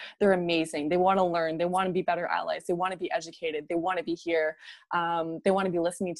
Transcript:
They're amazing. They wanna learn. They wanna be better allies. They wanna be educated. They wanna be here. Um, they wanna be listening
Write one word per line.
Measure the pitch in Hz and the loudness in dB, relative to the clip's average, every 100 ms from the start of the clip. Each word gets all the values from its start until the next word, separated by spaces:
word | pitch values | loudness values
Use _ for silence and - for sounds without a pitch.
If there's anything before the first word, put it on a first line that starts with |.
| - - | -16 2
They're | 202 | 4
amazing. | 185 175 165 160 156 147 | 4 4 0 0 -2 0
They | 180 | 4
wanna | 185 190 185 | 4 4 2
learn. | 170 160 160 | 2 -2 0
They | 175 | 0
wanna | 180 190 | 0 0
be | 180 | 0
better | 185 175 175 | 0 -2 0
allies. | 175 170 156 - | -2 -2 -4 -2
They | |
wanna | 175 185 180 | -2 -2 -4
be | 175 | -4
educated. | 165 160 - 165 151 147 | -4 -6 -8 -6 -6 -2
They | |
wanna | 170 180 185 | -2 0 -2
be | 165 | -2
here. | 170 165 165 156 160 - - _ | -6 0 0 0 -4 -16 -20 _
Um, | 175 170 170 165 165 | -2 0 -2 -2 -2
they | 202 | 2
wanna | 190 190 | 2 2
be | 175 | 0
listening | 170 - 185 | -2 -2 -6